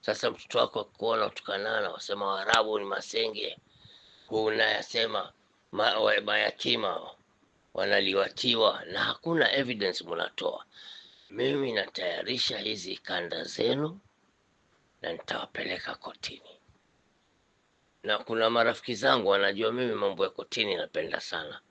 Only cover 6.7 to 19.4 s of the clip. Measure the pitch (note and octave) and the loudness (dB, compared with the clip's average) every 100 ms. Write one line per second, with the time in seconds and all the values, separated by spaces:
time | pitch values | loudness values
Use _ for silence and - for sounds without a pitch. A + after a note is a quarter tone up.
6.7 | A#2+ G2+ - - - _ _ _ _ _ | 0 0 -4 -8 -18 _ _ _ _ _
7.7 | - G2 G2+ G2 F#2+ G2 - B2+ A#2 G#2+ | -2 2 4 4 2 0 0 0 4 4
8.7 | - D#2+ F#2+ - - E3 E3 A#2 C#3 B2+ | 2 -6 -2 -2 -2 -2 2 2 2 0
9.7 | A#2 G2 F2+ E2+ E2+ E2+ - F2+ - - | 0 -2 -2 -6 -4 -4 -2 -4 -4 -12
10.7 | - - - - - - G2+ C3 C#3+ C3+ | -20 -20 -20 -20 -20 -14 -2 0 0 0
11.7 | G#2+ F#2+ - F2+ E2+ G2+ B2 - A2+ G2+ | -2 -2 -4 -4 -4 -4 -2 -2 -2 -4
12.7 | G#2+ F#2 F#2+ - F#2 F2 - D#2+ - A2+ | -4 -6 -10 -6 -6 -4 -6 -6 0 0
13.7 | C3 D3+ F#3+ _ _ _ _ _ _ _ | 2 -2 -6 _ _ _ _ _ _ _
14.7 | _ _ _ E2 E2 - - - - - | _ _ _ -8 -8 -6 -6 -6 -6 -6
15.7 | - - - - - - - - - _ | -6 -8 -10 -12 -12 -12 -12 -20 -20 _
16.7 | _ _ _ _ _ _ _ _ _ _ | _ _ _ _ _ _ _ _ _ _
17.7 | _ _ _ G2+ G#2+ - A2+ A2+ A#2 A#2 | _ _ _ -2 -2 0 2 4 6 4
18.7 | A#2 - A2 C3 C3 G2 G2 | 2 -4 0 4 4 6 6